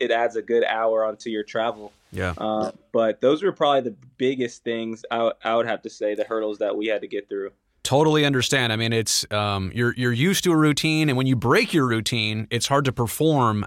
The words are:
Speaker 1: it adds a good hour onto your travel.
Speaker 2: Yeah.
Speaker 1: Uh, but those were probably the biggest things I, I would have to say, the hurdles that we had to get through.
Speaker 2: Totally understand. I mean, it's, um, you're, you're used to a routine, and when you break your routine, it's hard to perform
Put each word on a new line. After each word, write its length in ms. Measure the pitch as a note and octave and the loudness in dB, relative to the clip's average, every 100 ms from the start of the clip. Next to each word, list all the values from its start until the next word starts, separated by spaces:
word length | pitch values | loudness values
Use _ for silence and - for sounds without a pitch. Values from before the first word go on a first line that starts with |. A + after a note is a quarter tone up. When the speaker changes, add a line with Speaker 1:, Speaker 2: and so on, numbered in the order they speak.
Speaker 1:
it 100 | A#2+ | 0
adds 260 | A2+ A#2 A2 | 0 0 -2
a 60 | |
good 220 | G#2 A#2 | 0 0
hour 400 | - A2+ A2+ A2 | 2 0 0 2
onto 240 | A2 G#2+ A#2 | 0 -4 -6
your 120 | A2 | -6
travel. 500 | G#2+ A2+ A#2 G#2+ G#2 _ _ | -4 -2 -2 -4 -12 _ _
Speaker 2:
Yeah. 220 | G2 F#2 E2+ | -6 -4 -4
Speaker 1:
Uh, 320 | A2 G#2+ A2 - _ | -2 -2 -4 -6 _
but 280 | A#2 A2+ G#2+ | 0 0 2
those 220 | B2+ D#3 | 2 2
were 100 | F#3+ | 0
probably 300 | - D3 C#3 B2 | 0 2 2 0
the 60 | G#2 - - | -8 -16 -4
biggest 480 | C3 C3 A#2+ - | -2 0 -4 -6
things 400 | A#2+ A2+ A2+ A2 - | -6 -6 -6 -8 -6
I, 200 | A#2 A2+ - | -2 -2 -2
I 120 | A2 A#2 | -2 0
would 100 | A2+ | 0
have 160 | G2+ | -2
to 80 | A2 | -6
say, 240 | - G#2+ | -6 -4
the 100 | G#2 | -2
hurdles 340 | G#2 A2+ G#2+ G#2 | -4 -4 -4 -4
that 180 | G#2 G#2 | -4 -2
we 100 | A2 | -2
had 160 | G#2 | -4
to 40 | G2+ | -4
get 200 | G2+ - | -10 -8
through. 220 | G2+ G2 - _ _ | -8 -8 -12 _ _
Speaker 2:
Totally 420 | - C3+ D#3 D#3 | 0 2 4 4
understand. 480 | C#3+ C3 - C#3+ A#2+ | 2 2 2 2 2
I 40 | A2 | 0
mean, 160 | A2+ | 0
it's, 380 | A2+ G#2+ - - | 0 0 -2 -2
um, 400 | G#2 G#2 G2 F#2+ | -2 -2 -2 -4
you're, 200 | - A#2+ A#2+ | -2 -2 0
you're 160 | B2 | -2
used 300 | A#2 E3+ F#3 | 0 0 2
to 80 | F3+ | 2
a 40 | D#3 | 4
routine, 520 | D3+ C#3+ D#3+ D#3 D3+ | 4 2 0 2 2
and 80 | B2+ | 2
when 100 | C3 | 2
you 80 | B2+ | 2
break 360 | A#2 F3+ B3 | 2 2 2
your 140 | E3 C3 | 2 2
routine, 640 | A2+ G#2+ A#2+ G#2+ G#2+ G#2+ | 0 -2 -2 -2 -4 -4
it's 160 | A#2 - | -4 0
hard 180 | C#3 C3+ | 0 0
to 60 | |
perform 720 | - A#2 - D#3 D3 A#2 G#2+ | 0 -2 0 2 4 4 2